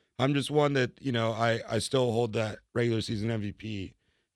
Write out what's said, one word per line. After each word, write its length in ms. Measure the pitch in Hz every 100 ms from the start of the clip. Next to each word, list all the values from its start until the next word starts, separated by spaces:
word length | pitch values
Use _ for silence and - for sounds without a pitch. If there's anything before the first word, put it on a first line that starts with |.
| _ -
I'm 160 | 131
just 160 | 143 127
one 240 | 147 147
that, 180 | 143 123 -
you 120 | 131
know, 200 | 120 113
I, 300 | 110 117 113 -
I 120 | 113
still 340 | - 131 123
hold 220 | 113 120
that 240 | 110 107 104 _
regular 260 | 117 120 113
season 300 | 104 113 110
M 100 | 113
V 120 | 101
P 420 | - 110 101 92 - _ _ _